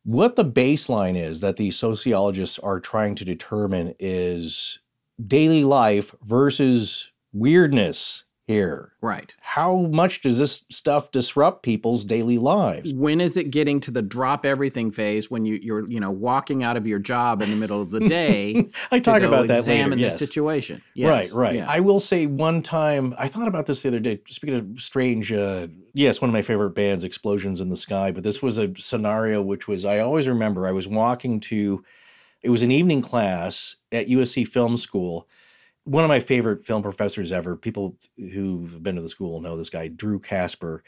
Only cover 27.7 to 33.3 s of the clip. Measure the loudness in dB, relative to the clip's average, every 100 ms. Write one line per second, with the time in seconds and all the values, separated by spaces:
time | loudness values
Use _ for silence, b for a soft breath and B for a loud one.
27.7 | -6 -6 -2 -2 -2 -4 -2 -2 -2 -2
28.7 | -6 -8 -4 -2 0 0 0 -2 -4 -4
29.7 | -4 0 0 2 0 2 0 0 0 -2
30.7 | -2 -2 0 0 0 -2 -4 -2 -2 0
31.7 | -2 b b b b b b 0 2 4
32.7 | 4 4 2 0 -2 0